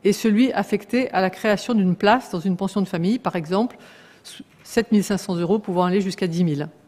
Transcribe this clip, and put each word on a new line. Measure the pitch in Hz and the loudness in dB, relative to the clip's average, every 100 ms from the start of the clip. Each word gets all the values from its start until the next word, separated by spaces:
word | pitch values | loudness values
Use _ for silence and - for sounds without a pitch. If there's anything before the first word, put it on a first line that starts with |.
et | 208 | 2
celui | 202 226 208 262 | 2 2 4 2
affecté | - 202 202 - 240 262 | 0 -2 -4 -2 -2 0
à | 180 | 0
la | 190 | -2
création | - 220 196 - | -2 -2 0 0
d'une | 226 185 170 | 2 2 2
place | 202 233 - | 4 2 0
dans | 180 | -4
une | 196 180 | -2 -2
pension | 196 208 | -2 -2
de | 185 | -2
famille, | 185 180 247 | -2 -2 -2
par | 185 175 | -2 -4
exemple, | 156 190 247 - - - - - - - - _ | -2 -2 -2 -6 -20 -20 -20 -20 -20 -20 -20 _
sept | - - - | -4 -4 2
mille | 208 | 2
cinq | 180 196 | 2 -4
cents | - 175 | -2 -2
euros | 170 214 | 0 0
pouvant | 214 175 | 0 0
aller | 180 190 | 2 2
jusqu'à | 190 165 185 | 0 -4 -4
dix | 165 | 0
mille. | 175 143 151 - | 0 0 -6 -12